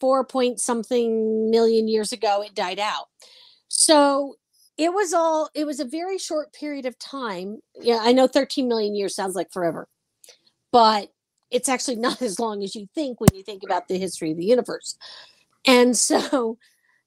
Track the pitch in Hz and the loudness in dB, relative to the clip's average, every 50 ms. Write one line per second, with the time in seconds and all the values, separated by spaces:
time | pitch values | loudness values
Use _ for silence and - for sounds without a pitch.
0 | 269 262 262 262 247 - - 262 247 247 240 - - - 240 233 208 - 254 240 | 0 2 2 2 0 -2 -2 0 0 0 0 -2 -4 -2 -2 -4 -2 -2 0 0
1 | 233 226 226 220 220 220 220 220 220 220 226 226 226 226 226 220 220 220 220 214 | 2 2 0 0 0 0 0 0 0 2 4 4 4 4 4 2 2 2 0 -2
2 | 214 - 247 202 226 208 202 202 208 208 190 214 190 180 190 190 208 214 165 143 | -2 -2 -6 -4 -2 0 0 0 -2 -6 -6 -6 -6 -4 -4 -4 -4 -4 -4 -6
3 | - _ _ _ - - - - - - _ _ _ - - - - - 311 294 | -10 _ _ _ -20 -20 -20 -20 -20 -20 _ _ _ -6 0 0 4 6 6 6
4 | 285 285 277 277 285 277 - _ _ _ _ _ _ _ _ - 311 349 359 403 | 6 6 4 0 -2 -4 -8 _ _ _ _ _ _ _ _ -2 -2 0 0 0
5 | 415 311 359 339 330 330 311 311 302 - - 294 302 294 285 247 294 240 277 320 | -2 0 2 2 2 2 2 0 -2 -4 -4 -6 -6 -6 -4 -6 -8 -8 -6 -8
6 | 349 381 392 370 - - 339 302 294 - _ - 302 302 294 277 247 254 233 _ | -6 -6 -6 -8 -6 -6 -6 -6 -6 -6 _ -12 -10 -8 -8 -6 -8 -8 -10 _
7 | - - 269 277 254 220 190 175 185 202 214 - _ _ _ - - 233 233 226 | -18 -14 -12 -8 -8 -8 -8 -8 -8 -10 -12 -14 _ _ _ -4 0 0 0 2
8 | 214 240 247 262 262 262 - 294 269 - - 294 262 240 233 220 214 208 208 208 | 4 4 6 6 6 4 4 0 0 0 -2 -4 -2 -2 0 0 -2 -2 -2 -2
9 | 196 190 - - 190 190 180 190 165 _ - 190 175 165 151 160 - _ _ _ | -4 -4 -4 -4 -6 -6 -4 -6 -8 _ -6 -4 -2 -2 -2 -4 -10 _ _ _
10 | _ _ _ _ _ - - _ _ _ _ _ _ - - 240 226 220 220 208 | _ _ _ _ _ -20 -20 _ _ _ _ _ _ 2 6 6 6 6 4 2
11 | 196 - _ _ _ _ _ _ _ - - 247 - - 254 240 - - 247 214 | -2 -6 _ _ _ _ _ _ _ -4 -4 -2 0 0 -2 -2 -2 -4 -4 -2
12 | 233 262 - - 254 214 175 247 233 220 208 202 196 196 - 226 202 - - 320 | -2 -2 -2 -2 -4 -6 -4 -4 -4 -4 -4 -6 -8 -8 -10 -12 -14 -10 -6 -6
13 | 302 262 233 - 226 202 - 190 196 - 208 190 196 190 185 180 - - 190 185 | -6 -6 -4 4 4 4 4 4 -12 -14 -14 -14 -6 -4 -4 -4 -2 -4 -6 -4
14 | 190 180 - - 170 156 156 170 170 208 247 247 214 - - - - - - _ | -4 -6 -6 -6 -6 -6 -6 -4 0 2 2 2 2 -4 -8 -12 -12 -16 -16 _
15 | - - - - - - _ _ _ _ _ _ - 262 262 247 247 247 233 208 | -18 -20 -20 -20 -20 -20 _ _ _ _ _ _ 2 4 6 6 6 4 4 0
16 | - - 311 - - - 302 262 233 226 233 _ _ _ _ _ _ _ _ _ | 0 0 0 0 0 0 -2 -2 -2 -2 -6 _ _ _ _ _ _ _ _ _
17 | _ | _